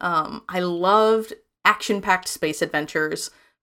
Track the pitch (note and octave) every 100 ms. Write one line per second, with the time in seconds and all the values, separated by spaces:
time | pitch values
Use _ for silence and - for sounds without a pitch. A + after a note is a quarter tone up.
0 | F3+ E3 D#3 - - F#3 F3+ E3+ F#3 G#3+
1 | A3 A3 A3 - _ _ G3 G#3+ - G3+
2 | G3+ F#3 - - D#3 D#3 E3 D3+ D3+ D#3+
3 | D#3 D#3+ - _ _ _